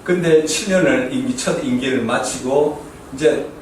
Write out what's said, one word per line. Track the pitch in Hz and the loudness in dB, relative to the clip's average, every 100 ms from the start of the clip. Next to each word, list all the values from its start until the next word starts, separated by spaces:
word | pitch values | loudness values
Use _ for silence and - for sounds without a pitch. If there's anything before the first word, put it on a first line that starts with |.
근데 | - 180 165 156 151 | 0 0 4 4 4
칠 | - 202 | -4 0
년을 | 185 156 127 127 | 2 4 2 0
임기, | 131 123 - | -2 -2 -2
첫 | - - | -2 -2
임기를 | 131 123 131 131 | 0 -2 0 -2
마치고 | 113 123 117 127 123 139 151 151 - - - | 0 -2 -2 -6 0 2 2 -2 -12 -18 -16
이제 | 135 151 143 - - | 0 2 2 -4 -10